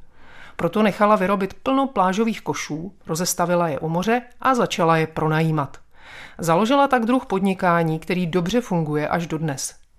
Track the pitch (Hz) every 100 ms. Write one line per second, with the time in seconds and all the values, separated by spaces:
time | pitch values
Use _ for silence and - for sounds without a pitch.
0 | - - - - - - 170 214 214 -
1 | 208 214 185 202 196 - 262 269 269 220
2 | 185 190 226 208 165 143 - 156 190 -
3 | - 160 175 - 175 175 170 135 160 170
4 | 202 240 247 - 262 254 180 - 165 160
5 | 160 151 156 156 160 156 135 - - -
6 | - - - - 170 165 220 277 277 254
7 | 226 254 - 190 196 190 180 170 165 160
8 | - 180 175 180 175 233 233 175 151 151
9 | 147 170 170 156 156 131 - - -